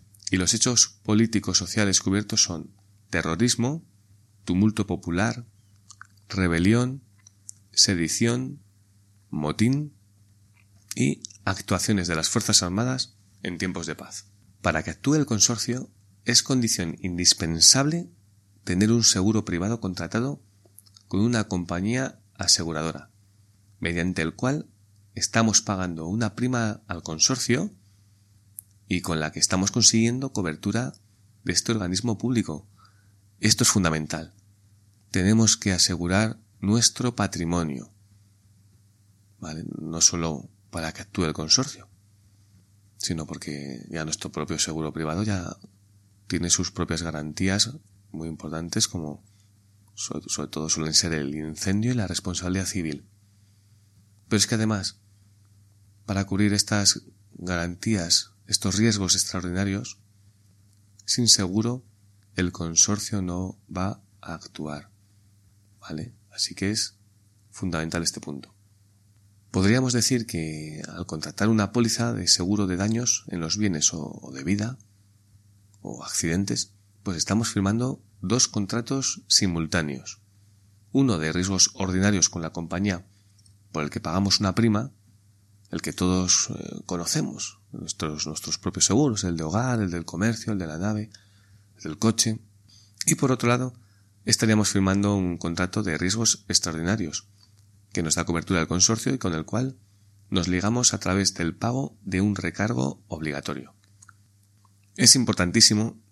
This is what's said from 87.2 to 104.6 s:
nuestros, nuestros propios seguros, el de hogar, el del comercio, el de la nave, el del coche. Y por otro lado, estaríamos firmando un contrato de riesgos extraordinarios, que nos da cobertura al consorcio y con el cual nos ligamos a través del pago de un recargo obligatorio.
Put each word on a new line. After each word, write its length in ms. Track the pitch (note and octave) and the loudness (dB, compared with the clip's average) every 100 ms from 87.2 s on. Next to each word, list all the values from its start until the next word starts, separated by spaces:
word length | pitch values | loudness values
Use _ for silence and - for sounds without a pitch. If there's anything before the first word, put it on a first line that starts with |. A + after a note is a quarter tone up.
| D3+ - - - _ | -4 -6 -12 -14 _
nuestros, 540 | - E2 - D#2+ D2+ D2+ | -12 -10 -6 -6 -6 -8
nuestros 320 | D#2 - D#2 | -8 -8 -6
propios 260 | - F#2 | -6 0
seguros, 400 | - G2+ D3 G#2 | 2 4 4 2
el 120 | F2+ E2+ | -2 -2
de 80 | |
hogar, 360 | D#2 G2+ B2+ A#2+ | 0 0 0 0
el 100 | G2 | -2
del 140 | E2+ | -4
comercio, 480 | E2 E2+ A2 A2 - | -6 -2 0 0 -4
el 60 | G#2 | -4
de 80 | E2 | -4
la 120 | D#2 | -4
nave, 320 | G2 G#2+ G#2+ - _ _ _ - _ - | -2 -4 -6 -14 _ _ _ -20 _ -14
el 60 | |
del 160 | D#2+ D2+ | -10 0
coche. 420 | A2+ A2 A2+ A2 - _ _ - - _ - | 2 2 0 -2 -10 _ _ -20 -20 _ -2
Y 100 | - | 2
por 160 | C3+ | 2
otro 160 | B2+ A#2+ | 2 2
lado, 260 | B2 B2+ - - _ _ _ | 2 0 -8 -20 _ _ _
estaríamos 440 | - - A2+ G#2+ G2+ | 0 2 6 4 4
firmando 480 | G2+ F#2+ G2+ G2+ G2+ | 2 4 4 2 2
un 220 | F2+ E2+ | 0 -2
contrato 440 | E2+ E2+ F2+ - | -4 -2 -2 -2
de 160 | F2+ D2+ | -2 -2
riesgos 460 | F2+ G#2+ A#2+ - - | 0 0 0 -2 0
extraordinarios, 800 | - E2+ D#2+ E2+ A2 E2 - - _ _ _ - - _ | 0 0 -2 0 0 -2 -8 -12 _ _ _ -20 -20 _
que 100 | - | -4
nos 120 | D#2+ | 0
da 100 | E2+ | 0
cobertura 360 | E2+ E2+ - F#2 | 0 -2 0 0
al 80 | D#2 | 2
consorcio 440 | F2 - A2 - | 2 2 2 -2
y 60 | C3+ | -2
con 160 | F#2+ | -2
el 100 | D#2+ | -4
cual 340 | D#2 A2 C3 - _ _ _ - - | -4 -4 -4 -8 _ _ _ -20 -4
nos 180 | F#2+ E2+ | -2 0
ligamos 460 | F2+ G2+ A#2+ B2 | 0 2 2 2
a 40 | G2 | 0
través 360 | F#2+ F#2+ F#2+ | 0 0 0
del 200 | - E2 | -2 -4
pago 440 | D#2+ A2 B2+ C#3 - | -2 -4 -2 -6 -10
de 180 | - F#2 | -4 0
un 160 | G#2 G2 | 2 0
recargo 680 | E2 - G#2 B2 C#2 - _ | -4 -2 -2 0 -2 -4 _
obligatorio. 680 | D#2+ D#2 C#2+ - C#2 - _ _ _ - _ _ _ _ _ | -8 -6 -6 -6 -8 -12 _ _ _ -20 _ _ _ _ _